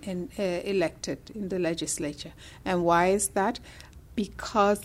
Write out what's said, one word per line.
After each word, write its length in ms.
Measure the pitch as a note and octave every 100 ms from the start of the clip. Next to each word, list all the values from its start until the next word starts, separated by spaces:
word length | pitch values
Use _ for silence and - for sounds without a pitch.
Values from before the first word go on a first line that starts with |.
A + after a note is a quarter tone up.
in, 260 | G3+ F3+ F3 -
uh, 60 | F#3+ F3 G3
elected 640 | G3 D#3+ - - C#3 -
in 140 | G#3+ F#3+
the 100 | F#3
legislature. 760 | E3 E3 D#3 - D3+ D3 D#3+ - - - F#3+
And 180 | F3+
why 240 | E3+ E3+ F#3
is 220 | G3+ -
that? 320 | G3+ G3+ A#3+ - - - - - -
Because 680 | G3+ - - A3 G3+ G#3